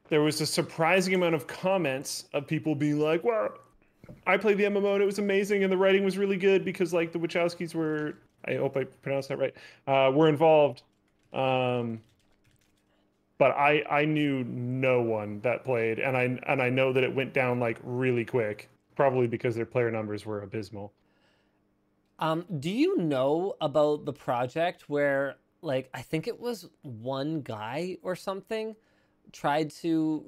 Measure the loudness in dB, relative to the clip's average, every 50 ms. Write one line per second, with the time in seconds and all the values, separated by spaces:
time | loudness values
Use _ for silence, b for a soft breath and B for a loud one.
0 | _ 0 2 4 4 2 2 0 -2 -2 0 -2 -2 -4 -2 0 2 4 4 2
1 | 2 2 2 2 2 2 0 0 -4 -6 -12 -6 -2 0 0 2 0 0 -2 -4
2 | -6 -8 -10 -12 -12 -6 -6 -6 -4 -2 -4 -4 -2 -2 -2 0 0 0 0 0
3 | 0 0 0 0 0 0 0 0 -2 -4 -6 -10 -20 _ _ _ _ _ _ _
4 | -20 -20 -20 -6 _ 2 2 2 4 2 2 4 2 2 2 2 2 2 2 2
5 | 2 2 0 0 -2 0 2 0 2 2 0 2 2 2 2 4 4 6 6 4
6 | 4 2 0 0 0 0 0 2 4 4 4 4 2 0 -2 -2 -2 0 2 0
7 | 0 0 -2 -4 -4 -2 0 0 0 0 -2 -4 -8 -6 -4 -4 -2 -2 -2 -2
8 | -4 -6 -8 -10 _ _ _ _ -6 -4 -2 -2 -2 -2 0 -2 -4 -4 -8 _
9 | _ -4 -4 -4 -4 -6 -4 -2 -2 -4 -4 B B B B B B 2 4 6
10 | 6 6 6 6 6 6 6 6 6 8 8 8 6 4 2 -4 _ _ _ _
11 | _ _ _ _ _ _ -4 -2 0 2 2 2 2 0 0 -2 -2 -4 -6 -10
12 | -12 _ _ _ _ _ _ _ _ _ _ _ _ _ _ _ _ _ _ _
13 | _ _ _ _ _ _ _ _ 4 4 4 4 4 4 4 2 0 0 0 0
14 | 2 2 0 0 0 0 0 -2 -4 -6 -6 -6 -6 -6 -4 0 2 2 2 2
15 | 2 0 -2 -2 -4 -6 -8 -4 -2 -2 -2 -2 -2 -2 -2 0 0 -2 -2 -2
16 | -2 0 0 0 0 0 -2 -4 -2 -2 0 0 2 2 2 2 2 4 4 2
17 | 2 2 0 -2 -4 -2 0 0 0 0 0 0 0 -2 -4 -4 -8 -8 -4 -2
18 | 0 0 0 0 -2 -2 -2 -2 -2 -2 -4 -8 -12 -20 _ _ _ _ _ 2
19 | 2 2 4 2 0 0 0 -2 -2 -4 -2 -2 -6 -2 -2 0 0 0 -2 -4
20 | -4 -6 -8 -8 -8 -8 -8 -8 -8 -8 -8 -10 -10 -10 -12 -14 -14 -14 -18 _
21 | _ _ _ _ _ _ _ _ _ _ _ _ _ _ _ _ _ _ _ _
22 | _ _ _ -6 -4 -2 -2 -4 -4 -6 -8 -6 -6 -4 0 0 0 2 2 0
23 | 0 0 0 2 2 2 2 0 -2 -4 -4 -4 -6 0 2 2 2 2 2 -2
24 | -4 -10 -12 -10 -6 -4 -2 -2 -2 -4 -2 -2 -2 -2 -4 -8 -12 -6 -2 0
25 | 0 0 0 0 -2 -4 -6 -12 _ _ _ _ -8 -4 -4 -4 -4 -6 -14 -16
26 | -12 -6 -6 -6 -4 -6 -10 -8 -8 -8 -8 -8 -12 -20 _ _ _ -14 -14 -10
27 | -8 -6 -6 -4 -4 -4 -6 -6 -6 -8 -10 -8 -8 -8 -6 -6 -6 -6 -8 -10
28 | -8 -8 -8 -6 -6 -8 -10 -10 -8 _ -6 -6 -6 -8 -10 -14 _ _ _ _
29 | _ _ _ _ _ -20 -20 -6 -2 0 0 0 0 -2 -6 -6 -2 0 0 2
30 | 2 0 -2 -4 -6